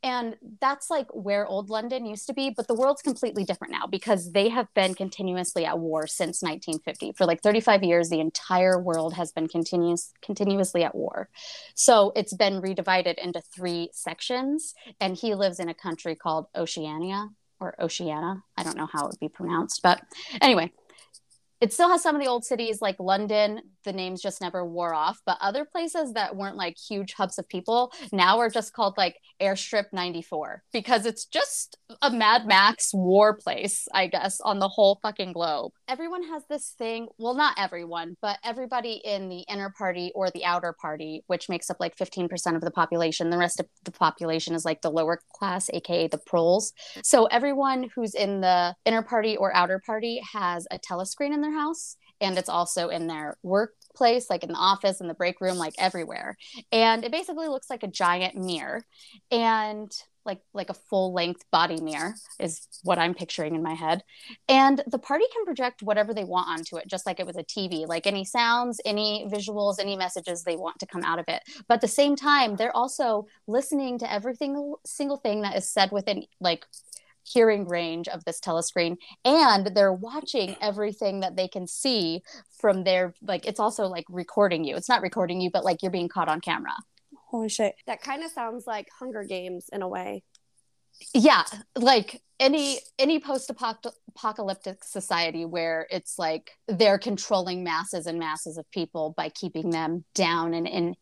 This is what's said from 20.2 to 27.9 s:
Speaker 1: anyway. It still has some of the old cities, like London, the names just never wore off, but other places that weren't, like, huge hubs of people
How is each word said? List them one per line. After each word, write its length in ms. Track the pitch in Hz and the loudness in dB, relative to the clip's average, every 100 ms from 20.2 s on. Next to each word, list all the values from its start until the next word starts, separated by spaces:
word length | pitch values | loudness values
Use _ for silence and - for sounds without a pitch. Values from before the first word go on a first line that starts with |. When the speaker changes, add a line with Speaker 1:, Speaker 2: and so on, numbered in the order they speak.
| - 233 | -12 4
Speaker 1:
anyway. 320 | 269 208 170 _ _ - - - _ _ _ _ | 6 6 4 _ _ -20 -20 -20 _ _ _ _
It 140 | 226 | 0
still 160 | - 349 | 6 6
has 140 | 359 | 6
some 120 | 349 294 | 4 2
of 60 | |
the 60 | 277 | 2
old 180 | 240 233 | 0 -2
cities, 380 | 240 233 214 | -2 -2 -2
like 160 | 214 196 | -2 -2
London, 640 | 185 196 208 214 208 214 - _ | 0 0 2 2 2 0 -12 _
the 80 | - | -10
names 300 | 190 185 185 | -6 -6 -6
just 200 | 202 - | -8 -6
never 220 | 180 185 | -6 -6
wore 300 | 175 170 175 | -6 -4 -2
off, 280 | 156 156 208 - | 0 0 -2 -2
but 140 | 180 | 0
other 240 | 196 226 302 | 0 -2 -4
places 480 | 359 330 339 294 | -4 -4 -2 -2
that 220 | 220 202 190 | -2 -4 -4
weren't, 200 | 196 190 | -8 -6
like, 220 | 180 - | -6 -6
huge 360 | - 202 196 | -8 -8 -8
hubs 260 | - 190 - | -4 -4 -4
of 100 | - | -8
people 420 | 185 - 233 247 | -8 0 0 0